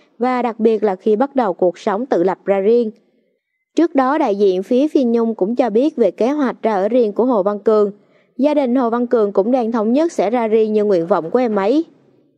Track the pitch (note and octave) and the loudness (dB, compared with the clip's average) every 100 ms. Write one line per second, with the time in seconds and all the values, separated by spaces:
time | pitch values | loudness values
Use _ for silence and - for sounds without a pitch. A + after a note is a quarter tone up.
0 | _ - A#3+ B3 A#3+ G#3+ A3+ A3 G#3+ G#3 | _ -6 -4 -2 -4 -2 -2 0 -2 -2
1 | - G#3+ C#4 - A3 E3+ F3+ - - G3+ | -2 0 0 -2 -2 0 -2 -2 -4 -4
2 | C4 G3+ F3+ F3+ - G3 G3 A#3+ A3 - | -2 0 0 -2 -2 0 2 2 0 -6
3 | _ _ _ _ _ _ _ - E4 C4+ | _ _ _ _ _ _ _ -2 0 0
4 | C4 D#4 C4+ G3 G3+ F3+ F#3+ B3 D4+ D4+ | 0 0 0 0 0 0 0 0 2 0
5 | A#3+ A#3 A3+ A3 F#3 A#3+ B3 G#3 D4 D4 | 0 0 -2 -2 -4 0 0 2 0 0
6 | G#3 - A3+ D4 B3+ - A3+ G#3 G3+ B3 | -2 0 -2 0 -4 -2 -2 -2 0 0
7 | A3 G3+ B3 A#3 F#3 G#3 G#3 G#3+ G3+ G3+ | 0 0 0 0 0 -2 0 2 0 -4
8 | _ _ _ - C#4 D4 C4 B3+ A#3 A#3 | _ _ _ -2 0 0 0 0 0 -2
9 | A#3+ A#3+ G#3 G3 G3 C4 A3+ A#3 G#3+ B3+ | 0 0 0 0 0 0 0 -2 0 0
10 | E4 - F#3+ B3 A3+ A3 A3 G#3+ G#3 F#3 | 0 -2 -2 -2 0 0 2 0 2 0
11 | E3+ F#3+ D#3+ B3 B3+ G#3 G3 C#4+ E4 _ | 0 -2 0 -2 0 0 0 0 -2 _
12 | _ _ _ | _ _ _